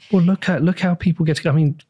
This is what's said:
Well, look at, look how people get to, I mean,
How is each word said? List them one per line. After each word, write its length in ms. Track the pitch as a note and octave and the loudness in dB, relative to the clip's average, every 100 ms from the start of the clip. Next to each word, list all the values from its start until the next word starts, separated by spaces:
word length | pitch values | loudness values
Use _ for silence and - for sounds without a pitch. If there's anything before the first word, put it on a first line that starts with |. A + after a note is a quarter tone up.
| - | -2
Well, 120 | F#3+ | 0
look 260 | E3+ G3 - | 2 0 -2
at, 140 | F3+ | 0
look 160 | E3+ F3+ | 0 0
how 160 | F#3 F3 | -2 0
people 300 | F3+ D#3+ D#3+ | -2 0 -2
get 120 | D3 | -2
to, 100 | E3 | 0
I 20 | |
mean, 280 | D3 D3+ C#3+ | 0 0 -2